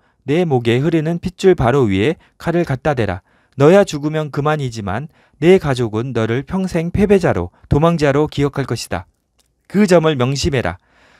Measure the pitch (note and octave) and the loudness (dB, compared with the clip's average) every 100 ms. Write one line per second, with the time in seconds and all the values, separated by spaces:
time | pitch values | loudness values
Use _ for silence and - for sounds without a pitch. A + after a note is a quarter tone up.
0 | _ _ - D3+ F3+ C3 A#2 A#2 D3+ E3 | _ _ -4 -2 0 0 2 0 0 0
1 | D3+ E3+ F#3 - F#3+ F3+ B2+ C#3+ A#2+ F#2+ | -2 -4 -6 0 2 4 2 2 2 2
2 | A2+ F3 _ _ - E3+ E3+ C3 D#3 C#3 | 0 -4 _ _ -4 -2 -2 -4 -4 -2
3 | G#2 F#2 - _ _ - C#3+ G3 G3 D3+ | -4 -6 -12 _ _ 2 4 6 4 -2
4 | D3 D#3 D3+ C#3 D3 D3+ C3+ A2+ G2+ G2+ | -6 -6 -6 -4 -2 -2 -4 -8 -6 -8
5 | D3+ _ _ _ D#3 F#3 D3+ B2+ A#2+ G#2+ | -10 _ _ _ 4 4 2 -2 -2 -4
6 | C3 A#2 A2 A#2 C#3 F#3+ F#3 E3+ E3 - | -4 -4 -2 -4 -4 -6 -4 -4 -4 0
7 | G3+ G3 F3 A2 F2 - _ C#3+ E3 E3+ | 2 4 2 0 -4 -10 _ 2 2 2
8 | D3 C3+ D3+ - C#3 C#3+ C3 A#2+ - F2+ | 0 0 -2 -2 -2 -2 -6 -8 -6 -10
9 | - _ _ _ _ _ _ F#3+ G#3 F3 | -10 _ _ _ _ _ _ 0 4 4
10 | D#3+ D3 B2 C#3 F3+ C#3 F2+ F2 _ _ | 4 0 -2 -2 -2 -2 -4 -8 _ _
11 | _ _ | _ _